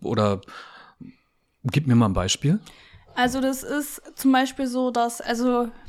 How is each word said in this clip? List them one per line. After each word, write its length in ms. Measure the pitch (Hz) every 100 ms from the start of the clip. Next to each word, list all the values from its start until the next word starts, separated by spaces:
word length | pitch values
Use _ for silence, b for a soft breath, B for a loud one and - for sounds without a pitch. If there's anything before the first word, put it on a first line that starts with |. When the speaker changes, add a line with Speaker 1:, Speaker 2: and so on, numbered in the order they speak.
Speaker 1:
oder 400 | - 151 104 98 - B B B B B - _ _ _ _ _
gib 240 | 117 147 139
mir 80 | 117
mal 100 | 110
ein 60 |
Beispiel. 480 | 92 92 - 139 208 B B B B B -
Speaker 2:
Also 240 | 247 262
das 240 | 269 262
ist 360 | - 285 294 - -
zum 160 | - 269
Beispiel 380 | 262 262 269 262
so, 240 | 247 254
dass, 280 | 240 233 233
also 500 | - 233 247 240 240 -